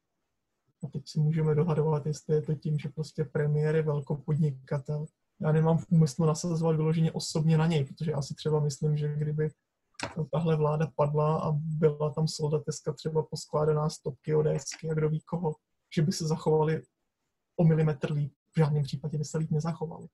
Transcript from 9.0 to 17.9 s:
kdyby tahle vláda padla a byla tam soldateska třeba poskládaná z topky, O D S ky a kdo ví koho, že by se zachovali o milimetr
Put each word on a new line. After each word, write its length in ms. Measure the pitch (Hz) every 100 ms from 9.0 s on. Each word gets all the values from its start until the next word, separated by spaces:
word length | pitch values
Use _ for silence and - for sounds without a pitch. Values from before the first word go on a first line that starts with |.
| 147
kdyby 360 | 147 156 151 156 - _ _ _ - - - 151
tahle 260 | 151 170 156
vláda 360 | 151 151 160 -
padla 440 | 147 151 151 160
a 120 | 165
byla 580 | 151 160 156 156 147 151
tam 180 | 147 160
soldateska 640 | - 151 151 151 151 -
třeba 300 | 151 160 156
poskládaná 680 | 151 151 - 151 151 151 151
z 80 | -
topky, 360 | - 135 -
O 80 | 151
D 120 | 151
S 100 | 156 - -
ky 100 | 160
a 40 |
kdo 140 | 156 151
ví 120 | 156
koho, 340 | - 170 165 156 _ _ _
že 80 | -
by 100 | 156
se 140 | 185 156
zachovali 560 | 160 165 156 156 156 - _ _ _ _ _ _ -
o 80 |
milimetr 480 | 160 160 156